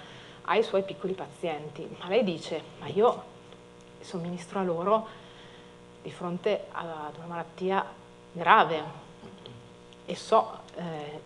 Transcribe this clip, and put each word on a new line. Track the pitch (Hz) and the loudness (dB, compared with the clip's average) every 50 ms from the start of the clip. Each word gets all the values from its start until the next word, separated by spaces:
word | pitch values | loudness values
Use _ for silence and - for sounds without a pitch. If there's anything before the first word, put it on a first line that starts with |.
| - - - - - - - - - | -12 -16 -18 -18 -18 -18 -18 -10 -2
ai | - 175 214 226 | 2 4 4 4
suoi | - - 196 196 | 4 2 2 2
piccoli | 190 - - - 180 185 | 0 -4 -4 -4 -4 -4
pazienti, | - 147 139 - - - 170 151 147 151 151 - - - - - - | -4 -6 -10 -8 -6 -4 -4 -4 -4 -8 -10 -10 -10 -10 -10 -10 -10
ma | - | -4
lei | 180 196 254 233 | 2 4 4 4
dice: | 185 165 143 - - 165 151 - - - - | 4 0 -2 -4 -6 -6 -6 -8 -10 -14 -10
"Ma | - | -10
io | 143 160 202 233 240 - - - - - - - - - - - - - - - - - - | -2 4 6 6 6 6 2 -4 -14 -18 -20 -20 -20 -20 -20 -20 -20 -20 -20 -20 -20 -18 -16
somministro | - - - 175 165 175 175 175 - - 208 196 | -12 -8 -6 -4 -4 -4 -6 -6 -8 -6 -2 -2
a | 185 | 0
loro | 180 165 170 175 202 220 220 220 - - - - - - - - - - - - - - - - - - - | 0 0 0 4 4 4 4 2 -2 -10 -16 -18 -18 -18 -20 -20 -20 -20 -20 -20 -20 -20 -20 -20 -20 -20 -14
di | - - | -14 -14
fronte | 135 - 180 175 175 180 - 214 196 151 - - | -10 -6 -4 -4 -4 0 2 2 0 0 -2 -6
ad | - - 170 165 160 156 151 147 147 | -8 -8 -6 -6 -8 -8 -8 -10 -10
una | 165 165 | -10 -12
malattia | 170 170 170 165 - - - 185 185 190 196 - - - - - - - - - - | -8 -8 -8 -8 -10 -6 -2 0 2 2 2 0 -2 -8 -16 -20 -20 -20 -20 -20 -14
grave | - 170 165 170 214 220 170 156 165 151 156 156 - - - - - - - - - - - - - - - - - - - - - - - | -8 2 8 8 10 10 10 8 4 0 -2 -6 -10 -12 -16 -18 -18 -18 -18 -18 -16 -16 -16 -16 -16 -16 -18 -18 -20 -20 -20 -20 -20 -12 -8
e | - 175 | -6 -6
so, | - - - 220 226 - - - - - - - | -6 2 6 6 6 6 4 -4 -12 -14 -14 -10
eh, | - 175 170 160 151 147 151 151 156 - | -8 -6 -6 -6 -6 -8 -8 -10 -12 -14